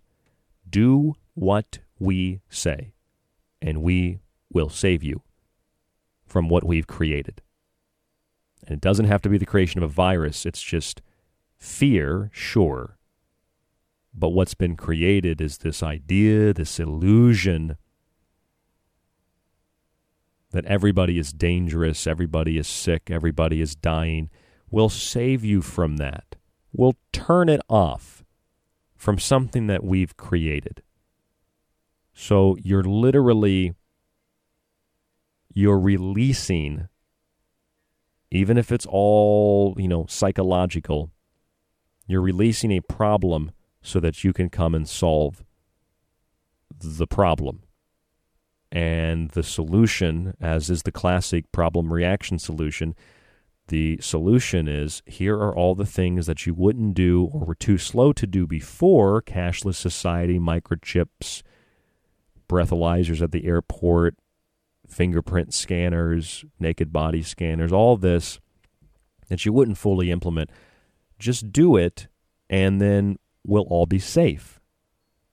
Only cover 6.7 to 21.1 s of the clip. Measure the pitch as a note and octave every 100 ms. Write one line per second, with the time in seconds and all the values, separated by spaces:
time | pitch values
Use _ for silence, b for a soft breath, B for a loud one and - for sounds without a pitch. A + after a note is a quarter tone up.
6.7 | E2+ D#2+ - D#2+ D2 C#2 - _ _ _
7.7 | _ _ _ _ _ _ _ _ _ -
8.7 | D2+ F#2 G2 G#2+ G2+ G2+ G2+ F#2+ G2+ F#2
9.7 | - E2 D2 F#2 F#2 D2+ D2+ F2 - -
10.7 | E2+ - - - _ _ _ _ _ -
11.7 | - C#3+ A2 C#2+ F2 G#2 - - A#2+ F2
12.7 | C2 A#1+ - _ _ _ _ _ _ _
13.7 | _ _ _ _ G#2+ F2 F2+ F#2 - F2+
14.7 | E2+ - E2 F2 G2+ F2+ D#2+ D#2 C#2+ E2
15.7 | D2+ D#2+ D2+ C#2+ F#2 G#2+ G#2+ G#2+ F2 D#2
16.7 | - D#2+ D#2 F#2 A2 A#2+ A2 F#2 E2 D#2+
17.7 | D2+ _ _ _ _ _ _ _ _ _
18.7 | _ _ _ _ _ _ _ _ _ _
19.7 | _ _ _ _ _ _ _ _ F#2 -
20.7 | G2 G2+ F#2+ F2+